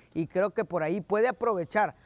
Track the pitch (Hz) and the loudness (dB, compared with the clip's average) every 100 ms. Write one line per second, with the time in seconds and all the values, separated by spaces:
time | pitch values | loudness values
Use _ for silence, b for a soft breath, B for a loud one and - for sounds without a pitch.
0 | b 160 165 185 202 202 196 170 156 196 | b -6 -4 0 0 0 -2 -2 -2 -2
1 | 156 208 240 214 233 196 160 214 185 - | 0 2 2 0 0 -2 0 0 0 -2